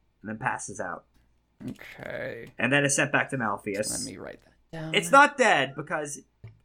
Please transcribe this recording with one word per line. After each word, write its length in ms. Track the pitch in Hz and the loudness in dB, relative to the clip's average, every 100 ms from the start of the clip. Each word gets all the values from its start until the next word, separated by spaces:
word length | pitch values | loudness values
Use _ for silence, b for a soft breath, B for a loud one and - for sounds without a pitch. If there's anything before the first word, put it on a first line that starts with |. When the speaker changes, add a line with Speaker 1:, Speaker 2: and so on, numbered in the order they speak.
| _ _ | _ _
Speaker 1:
and 80 | 101 | -12
then 80 | 110 | -4
passes 420 | 120 113 - 101 | -4 -4 -6 -8
out. 260 | 92 85 - _ _ _ _ _ - | -8 -8 -14 _ _ _ _ _ -12
Speaker 2:
Okay. 800 | - - - - - 127 - - - | -12 -16 -16 -12 -8 -8 -10 -14 -2
Speaker 1:
And 140 | 120 | 2
then 120 | 143 143 | 4 4
is 100 | 160 | 2
sent 160 | 135 | 2
back 180 | 135 123 | 2 0
to 80 | 131 | -2
Malpheus. 540 | 110 101 - 190 180 - - | -2 -2 -4 -2 -2 -4 -8
Speaker 2:
Let 60 | |
me 60 | - | -10
write 220 | - - | -14 -14
that 340 | _ _ _ 160 | _ _ _ -10
down. 140 | 156 175 | -2 -2
Speaker 1:
It's 160 | 175 | 6
not 260 | 269 285 285 | 8 8 6
dead 360 | 226 160 131 139 | 4 4 2 -4
because 460 | 147 165 147 131 - _ - - | -6 -4 -4 -10 -16 _ -20 -20